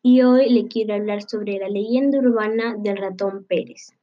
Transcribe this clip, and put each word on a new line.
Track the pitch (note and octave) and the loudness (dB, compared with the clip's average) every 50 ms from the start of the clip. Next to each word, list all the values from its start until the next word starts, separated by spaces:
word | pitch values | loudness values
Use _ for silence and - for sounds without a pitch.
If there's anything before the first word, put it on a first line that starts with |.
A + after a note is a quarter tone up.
y | - B3 B3 B3+ B3+ | 4 6 6 6 6
hoy | B3+ B3 B3+ C4+ A#3 | 6 6 4 4 4
le | B3 A3 G#3 | 4 2 2
quiero | - - A3+ A3 G#3+ G#3 | -2 -4 -4 -4 -2 -2
hablar | G3+ G#3 G#3 G#3 G#3 | -4 -2 -4 -6 -6
sobre | G#3 - - A3 G#3 G3+ G3+ G3 | -8 -8 -8 -8 -6 -6 -6 -6
la | G3 G3 | -6 -6
leyenda | G3+ G3+ G#3+ A3+ A#3+ B3+ C#4 C#4 C#4 | -4 -4 -2 -2 0 0 2 2 2
urbana | C#4 B3+ B3 A3+ A3 G#3+ G#3+ A3 A3+ A3+ A#3 A#3 G#3 | 2 2 2 2 2 -2 -2 -2 -2 -4 -4 -6 -6
del | G#3 G#3 G3 | -4 -4 -4
ratón | G3 G3 F#3+ F#3 F#3 G3+ G3 G3 G3 F#3+ | -4 -6 -10 -6 -6 -6 -6 -6 -8 -8
Pérez. | _ F#3 D#3+ - A#2+ - - - - _ _ | _ -4 -4 -4 -8 -16 -20 -20 -20 _ _